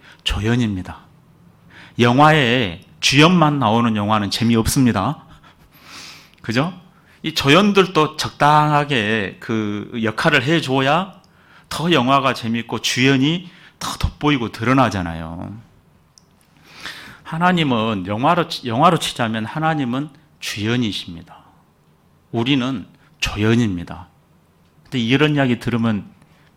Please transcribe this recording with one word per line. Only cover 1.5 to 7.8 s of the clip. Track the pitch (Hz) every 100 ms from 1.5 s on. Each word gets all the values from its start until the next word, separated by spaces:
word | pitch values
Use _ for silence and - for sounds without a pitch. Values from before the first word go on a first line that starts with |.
| _ _ - - -
영화에 | 120 127 151 156 123 127 101 82 - -
주연만 | - 131 160 180 151 147
나오는 | 113 113 117 107
영화는 | 104 107 98
재미없습니다. | - 117 117 110 143 123 101 101 156 - - - _ _ _ - - - - - _
그죠? | - 113 165 - - _ _ _
이 | - 156
조연들도 | 139 160 208 196